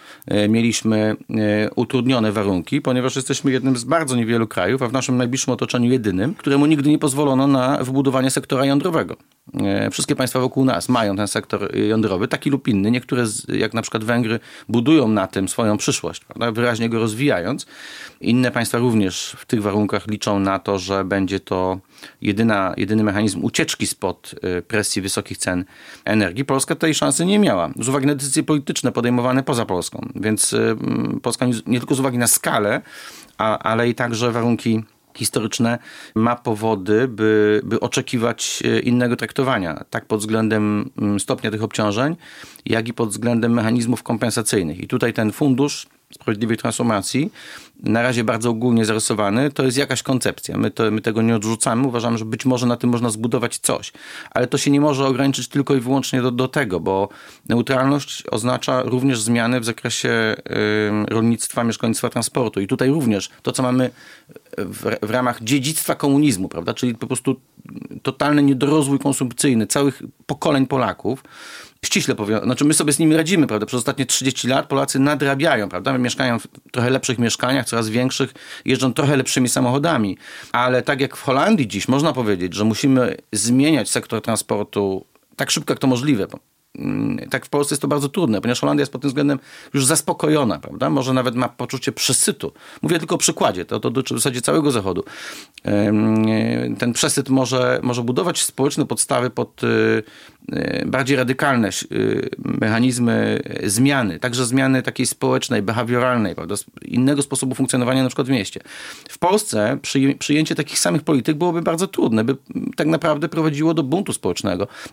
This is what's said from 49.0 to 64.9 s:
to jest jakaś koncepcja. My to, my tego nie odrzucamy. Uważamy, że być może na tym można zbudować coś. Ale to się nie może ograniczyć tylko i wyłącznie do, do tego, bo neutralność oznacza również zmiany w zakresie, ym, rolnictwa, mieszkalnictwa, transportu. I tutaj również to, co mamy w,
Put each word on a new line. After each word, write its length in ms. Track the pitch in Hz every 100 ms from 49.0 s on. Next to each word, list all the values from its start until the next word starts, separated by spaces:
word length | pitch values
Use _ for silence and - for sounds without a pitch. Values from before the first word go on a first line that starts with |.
| - 107 101 110 147
to 120 | 147
jest 140 | 131 127
jakaś 260 | 139 127
koncepcja. 540 | - 131 104 - - 98
My 140 | 110
to, 200 | - 110
my 100 | 107
tego 200 | 117 110
nie 140 | 113 113
odrzucamy. 520 | 107 113 135 117 135
Uważamy, 300 | 120 117 113
że 80 | 110
być 200 | 113 131
może 200 | 123 120
na 100 | 120
tym 120 | 123
można 200 | 120 120
zbudować 480 | 107 117 123 117 -
coś. 360 | - - - - - - -
Ale 160 | - 127
to 100 | 139
się 140 | 143
nie 100 | 143
może 260 | 151 135 135
ograniczyć 400 | 123 139 135 120
tylko 280 | 143 139 135
i 40 |
wyłącznie 420 | 120 139 131 127
do, 100 | 123
do 160 | 123 127
tego, 320 | 156 123 87
bo 300 | 80 95 101 - - - -
neutralność 760 | 117 120 131 135 143 - - -
oznacza 500 | 113 120 127 - 131
również 400 | 117 127 139 120
zmiany 380 | 110 117 117 123
w 60 | 113
zakresie, 680 | 110 120 - 127 117 110 107 - 113 107 107 107
ym, 160 | 107 104
rolnictwa, 580 | 113 117 117 - -
mieszkalnictwa, 460 | 117 107 117 110 117
transportu. 520 | 123 - - 117 -
I 60 | 98
tutaj 220 | 131 131
również 400 | 160 123 101 - -
to, 100 | -
co 120 | 127
mamy 260 | 127 127 123 - - - _ - _ -
w, 500 | 95 98 -